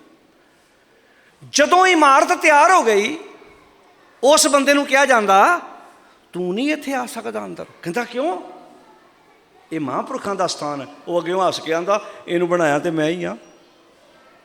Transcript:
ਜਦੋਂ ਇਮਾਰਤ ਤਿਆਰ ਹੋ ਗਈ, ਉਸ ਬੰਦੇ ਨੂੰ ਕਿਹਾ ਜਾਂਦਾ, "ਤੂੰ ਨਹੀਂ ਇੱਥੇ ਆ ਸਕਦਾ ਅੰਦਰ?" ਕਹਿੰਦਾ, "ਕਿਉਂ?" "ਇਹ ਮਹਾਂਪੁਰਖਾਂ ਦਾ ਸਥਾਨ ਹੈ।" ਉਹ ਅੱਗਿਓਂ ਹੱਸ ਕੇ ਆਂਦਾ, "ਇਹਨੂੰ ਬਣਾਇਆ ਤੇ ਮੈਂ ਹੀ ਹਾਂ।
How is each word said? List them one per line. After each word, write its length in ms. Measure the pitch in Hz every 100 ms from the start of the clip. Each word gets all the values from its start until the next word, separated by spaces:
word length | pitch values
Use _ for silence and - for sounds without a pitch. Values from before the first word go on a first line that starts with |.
| _ _ _ _ _ _ _ _ _ _ _ _ _ _ 127
ਜਦੋਂ 340 | - 294 359 370
ਇਮਾਰਤ 460 | 339 285 277 339
ਤਿਆਰ 400 | 349 311 285 339
ਹੋ 100 | 359
ਗਈ, 360 | 226 202 226 320 - - - _ _ _ _ _ _ -
ਉਸ 220 | 262 302 302
ਬੰਦੇ 280 | 277 269
ਨੂੰ 120 | 285 269
ਕਿਹਾ 200 | 269 269
ਜਾਂਦਾ, 540 | 240 202 196 214 349 - - - _ _ _ _ 175
"ਤੂੰ 180 | 180
ਨਹੀਂ 180 | 202 285
ਇੱਥੇ 220 | 302 277
ਆ 120 | 269 233
ਸਕਦਾ 380 | 233 220 214
ਅੰਦਰ?" 200 | 196 170
ਕਹਿੰਦਾ, 400 | 160 - 165 233
"ਕਿਉਂ?" 360 | - 240 320 359 - - - - _ _ _ _ _ _ _ _ -
"ਇਹ 80 | 160
ਮਹਾਂਪੁਰਖਾਂ 540 | 135 156 - 254 202
ਦਾ 120 | 185 170
ਸਥਾਨ 340 | - 147 143
ਹੈ।" 60 | 123 - -
ਉਹ 120 | 170
ਅੱਗਿਓਂ 280 | 165 190 175
ਹੱਸ 120 | 139
ਕੇ 140 | 151
ਆਂਦਾ, 300 | 165 180 208 - - -
"ਇਹਨੂੰ 200 | 175 175
ਬਣਾਇਆ 300 | 175 156 147
ਤੇ 120 | 170
ਮੈਂ 180 | 160 156
ਹੀ 160 | 175
ਹਾਂ। 120 | 170 226 - _ _ _ _ _ _ _ _ _